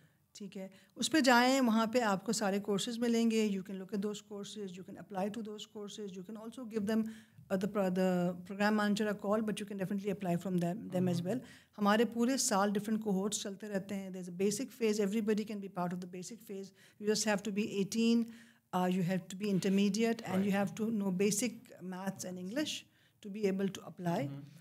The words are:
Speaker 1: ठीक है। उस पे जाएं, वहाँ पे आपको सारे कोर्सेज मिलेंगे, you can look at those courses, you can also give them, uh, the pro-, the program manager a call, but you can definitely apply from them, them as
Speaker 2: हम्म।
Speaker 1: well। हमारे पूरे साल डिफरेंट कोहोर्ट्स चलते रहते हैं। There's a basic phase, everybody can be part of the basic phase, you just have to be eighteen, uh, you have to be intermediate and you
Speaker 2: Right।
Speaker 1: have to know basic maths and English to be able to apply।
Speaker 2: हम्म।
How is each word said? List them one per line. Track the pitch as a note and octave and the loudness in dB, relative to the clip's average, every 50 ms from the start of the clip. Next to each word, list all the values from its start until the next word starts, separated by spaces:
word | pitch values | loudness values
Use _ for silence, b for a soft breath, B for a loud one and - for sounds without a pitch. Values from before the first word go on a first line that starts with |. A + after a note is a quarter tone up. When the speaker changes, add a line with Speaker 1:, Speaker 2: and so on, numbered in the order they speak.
| b b b b b _ - | b b b b b _ -16
Speaker 1:
ठीक | - G#3 F#3+ - | -14 -14 -12 -10
है। | G3 F#3+ F#3+ b b b b b | -10 -12 -12 b b b b b
उस | - A#3 | -4 -2
पे | - - D#4+ | 2 4 4
जाएं, | B3 C4 A#3+ A#3+ B3 B3+ C4+ C4+ | 6 8 8 8 6 6 6 4
वहाँ | B3+ A3+ G#3+ A3+ A3+ | 4 4 4 4 4
पे | A3 A#3 B3 | 2 2 2
आपको | A#3 G#3 G3 F3+ - B3 A3 | 2 2 0 0 0 -2 -2
सारे | - G#3+ F#3+ G3 G3+ | 0 0 0 0 0
कोर्सेज | G3+ G#3+ G3+ F#3 - B3 A#3 A3+ | 0 -2 -2 -2 -2 -4 -4 -2
मिलेंगे, | A#3+ A#3+ A#3 A3+ A#3 A3+ A3 A3 G#3+ G#3+ | 0 2 2 4 2 2 2 2 2 0
you | G3+ F#3+ F3+ | 0 -2 -4
can | G3 G3 F#3 | -8 -10 -10
look | F#3+ F#3 A3 | -8 -6 -6
at | G3 G3 | -4 -4
those | G#3 G#3 | -4 -6
courses, | G#3 - - G#3+ G3+ G3+ G3+ - G#3+ G3+ F#3+ | -8 -12 -12 -12 -12 -12 -10 -10 -10 -10 -10
you | F3 F3+ F3 - - - F3 - G3+ F#3 F#3+ G#3+ G3+ A#3+ G#3 G#3+ G#3+ G#3+ G#3 - - G#3+ G#3 G3+ - A3 G#3 G3 F3+ F#3+ F3+ | -12 -12 -14 -14 -14 -16 -14 -8 -4 -4 -4 -2 -4 -6 -8 -8 -10 -12 -14 -14 -12 -12 -12 -10 -10 -10 -10 -10 -10 -12 -12
can | F#3+ A3 | -12 -12
also | G#3 A3 A#3 - C4 C4 | -12 -12 -12 -12 -12 -10
give | G#3+ A3+ A3 G3+ | -6 -4 -2 0
them, | G3+ A3 A3 | 2 2 2
uh, | A3 A3 - - - - _ - - - G3 | 2 0 -4 -10 -16 -20 _ -20 -4 -2 0
the | F#3+ G#3 | 0 0
pro-, | G3+ - G#3 F#3+ F#3 F3+ | 0 2 2 2 4 4
the | F#3 F#3 F#3 F3+ F3+ F3 F3+ F3+ F3+ F3+ | 4 4 4 4 4 2 2 0 -4 -8
program | - G3 G3 G#3 G#3 G#3+ | -8 -2 0 2 4 4
manager | G#3+ G#3 G#3 G3+ - G#3+ | 4 4 4 2 2 2
a | G#3+ G3+ G#3 - | 0 0 0 0
call, | G3 G#3 A3 | 2 2 2
but | A3 G#3+ G#3 | 2 0 -2
you | G#3 G#3 | -4 -6
can | - G#3 G3 | -6 -4 -4
definitely | F#3+ F3 G#3 G3 G3 G#3 | -2 -2 -2 -2 -2 -2
apply | F#3 G3 G3 F3 F3 | -4 -2 0 0 0
from | E3+ - F#3+ F#3 | 0 0 0 0
them, | F3 F3 E3+ F3+ | 0 0 0 -2
them | A#3 - F#3 F3+ F3+ F#3 F3+ | -4 -6 -4 0 2 2 2
as | F3 F3 | 2 0
Speaker 2:
हम्म। | |
Speaker 1:
well। | E3+ F3 F3+ - B B B B B B _ | 0 -2 -2 -4 B B B B B B _
हमारे | - G#3 G3+ G#3 A3 A#3+ | 0 4 4 6 4 4
पूरे | A#3 A#3 A#3 A#3+ B3 C4+ | 2 2 0 2 2 2
साल | C4 - - G#3+ F#3+ G3+ G#3 | 2 2 2 2 4 4 2
डिफरेंट | G3 G#3 G#3 A3+ A3 G#3+ A3 | 2 0 0 0 -2 -2 0
कोहोर्ट्स | G#3 F#3+ F#3 G3 G#3+ G#3+ - - | 0 0 0 0 0 -2 -4 -6
चलते | G#3+ G3 F#3+ A3 | -8 -10 -10 -8
रहते | G#3+ G3+ F#3+ G3 G3+ G#3 | -6 -4 -4 -4 -4 -6
हैं। | G3 G3 F#3+ F3+ | -6 -6 -8 -8
There's | F#3 F3+ F3+ F3 | -8 -8 -8 -2
a | F3 | 0
basic | G3 G#3 G#3 A3 C4+ - - - | 2 2 2 0 -4 -6 -4 0
phase, | A#3 A3 G#3 A3 G#3 G3 | 2 2 4 4 2 2
everybody | G3+ A3+ G#3 A3 G#3+ G#3 G#3+ A3 | 2 0 2 2 2 0 0 -4
can | A3 G3+ G3 | -6 -8 -8
be | G3 G3 | -8 -4
part | F#3 F3 F3 F3+ | -4 -2 -2 -2
of | F3+ F#3 | -6 -8
the | F3+ F3+ | -8 -10
basic | F#3 F3+ - A#3 - - - | -10 -10 -12 -14 -14 -12 -12
phase, | G3 G3 G3 G3 b b b b b - | -10 -10 -10 -12 b b b b b -2
you | G#3+ G#3 | 0 2
just | G#3+ G#3 - | 2 4 2
have | G#3+ G#3 G3+ G3+ | 2 2 2 0
to | A3 | -2
be | F#3+ G3+ A3 | 0 0 0
eighteen, | - F3 G3+ F#3+ G3 - A3+ A3+ A3+ A#3 A#3 A3+ A3+ B B B B B B B _ - | 0 0 0 -2 0 2 2 4 6 6 4 2 0 B B B B B B B _ 0
uh, | F#3 F#3 F#3 F#3 | 2 2 2 2
you | F#3+ F3+ | 2 2
have | F3 F#3+ F3 F#3 - | 2 0 -2 -2 -6
to | - | -8
be | F#3 G#3 | -6 -2
intermediate | G#3 G3 F3 - G3 F#3+ G3 G3+ G#3 F#3+ A3 A3+ A3+ A#3 A#3 | 0 2 2 2 4 4 4 4 4 4 2 2 2 2 0
and | - - F#3 F#3+ G3 | -2 -2 0 0 2
you | G3+ | 2
Speaker 2:
Right। | F#3+ G3+ G3+ | 2 2 0
Speaker 1:
have | - - | 0 -2
to | - G#3+ A3+ A#3 G3+ | -4 -2 -2 0 0
know | G3 G3 F3+ F3+ | 0 0 2 2
basic | G3+ G#3+ - - B3+ A#3 - - - - - - F3 | 2 2 2 2 0 -2 -4 -6 -14 -20 -18 -14 -12
maths | F#3 F#3 F3+ G3 G3 F#3+ - - | -10 -10 -6 -6 -6 -6 -6 -8
and | F#3 F#3 | -8 -8
English | F3+ F3+ F#3 A3+ D4 D4+ - - - - b b b b b b b - | -8 -8 -6 -4 -4 -4 -4 -4 -8 -10 b b b b b b b -14
to | G#3 | -12
be | F#3+ A3 G#3 | -4 -2 0
able | F#3+ G3 F#3+ G3 | 0 2 0 0
to | F#3+ G3 - | -2 -4 -6
apply। | - - E3 - F3+ F3 E3+ G3 C#4+ | -12 -14 -14 -6 -2 -2 0 0 -2
Speaker 2:
हम्म। | C#3 C#3 C#3 B B B B | -4 -6 -10 B B B B